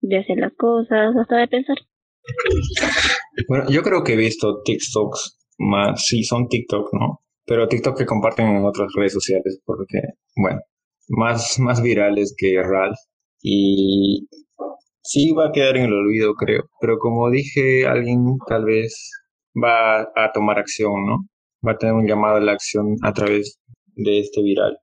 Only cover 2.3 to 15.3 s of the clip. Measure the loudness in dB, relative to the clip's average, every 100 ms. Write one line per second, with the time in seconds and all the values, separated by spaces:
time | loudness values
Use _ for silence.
2.3 | -6 -2 0 -2 -4 -2 -2 -2 -2 -6
3.3 | -10 -2 -2 2 0 2 0 2 2 0
4.3 | 0 -4 -2 -4 -4 -2 -2 -2 -4 -10
5.3 | _ _ _ 0 2 0 0 -2 0 0
6.3 | -2 0 -2 -2 -4 -2 -2 -2 -4 _
7.3 | _ -2 0 2 0 -2 -2 -2 0 -2
8.3 | 0 0 2 0 -2 -4 0 0 -2 -2
9.3 | -2 -2 -8 -8 -8 -4 -6 -6 -12 _
10.3 | -2 -2 -2 -10 _ _ _ _ -2 0
11.3 | 0 -2 -2 0 2 2 2 2 2 -2
12.3 | 0 0 2 2 0 0 -2 _ _ _
13.3 | _ -2 2 2 2 2 2 2 0 -6
14.3 | -20 -20 _ -12 -12 _ _ -6 0 2